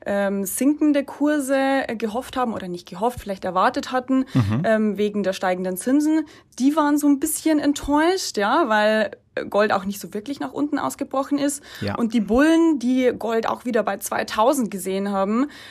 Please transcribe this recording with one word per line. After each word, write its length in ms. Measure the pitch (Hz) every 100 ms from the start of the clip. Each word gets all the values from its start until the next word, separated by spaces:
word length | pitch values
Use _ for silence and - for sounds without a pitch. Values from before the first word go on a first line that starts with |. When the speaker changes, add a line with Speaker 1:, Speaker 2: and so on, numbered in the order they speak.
| -
Speaker 1:
ähm, 400 | 202 196 196 190
sinkende 580 | - 262 302 302 285
Kurse, 840 | 269 - 294 302 262 277 269 269 -
äh, 100 | 226
gehofft 380 | 220 226 -
haben 200 | 262 247
oder 140 | 196 185
nicht 200 | 175 -
gehofft, 320 | 180 233 247
vielleicht 240 | 208 190
erwartet 480 | 185 180 233 269 -
hatten, 320 | 254 254 262 254
Speaker 2:
Mhm. 300 | 131 101 113
Speaker 1:
ähm, 320 | 220 220 214 202
wegen 260 | 208 208
der 120 | 190
steigenden 420 | 190 190 185 185 185
Zinsen, 480 | 247 285 302 311 302 - _ -
die 180 | 269 311
waren 200 | 294 294
so 120 | 294
ein 120 | 277
bisschen 380 | 311 - 320 302
enttäuscht, 800 | 294 285 - 294 330 381 - 208
ja, 320 | 202 302 262
weil 400 | 214 214 220 208 - _ - 156
Gold 220 | 202 214
auch 120 | 202
nicht 160 | 190 202
so 140 | 170
wirklich 240 | 208 208 285
nach 140 | 269
unten 260 | 262 294 285
ausgebrochen 600 | 262 - 285 269 269 285
ist. 220 | 285 - - -
Speaker 2:
Ja. 160 | - 202
Speaker 1:
Und 180 | 226
die 60 | 233
Bullen, 580 | 180 240 311 330 330 277
die 320 | 240 254 247 -
Gold 300 | 226 226 220
auch 160 | 220
wieder 180 | 247 220
bei 140 | 208 202
zweitausend 720 | - 214 220 214 233 285 202
gesehen 400 | 196 185 190 202
haben, 380 | 196 196 226 285 - -